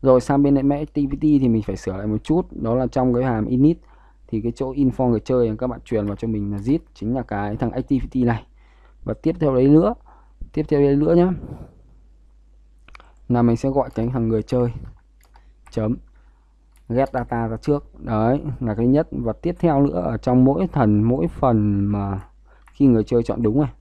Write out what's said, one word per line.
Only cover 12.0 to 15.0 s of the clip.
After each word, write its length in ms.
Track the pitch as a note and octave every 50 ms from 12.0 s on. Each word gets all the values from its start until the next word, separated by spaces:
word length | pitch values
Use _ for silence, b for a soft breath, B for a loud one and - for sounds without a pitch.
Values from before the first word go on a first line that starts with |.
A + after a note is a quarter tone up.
| B _ _ _ _ _ _ _ _ _ _ _ _ _ _ _ _ - - b b b b b - -
là 140 | B2 A#2+ A#2+
mình 140 | A#2+ A#2
sẽ 140 | A2+ - C3+
gọi 200 | C3+ C#3 B2 A2+ -
cái 140 | - A#2 A#2
thằng 200 | B2 C3 A#2 A2+
người 140 | A2+ A2 G#2
chơi 300 | - - B2 B2 A#2+ A#2 - - - - -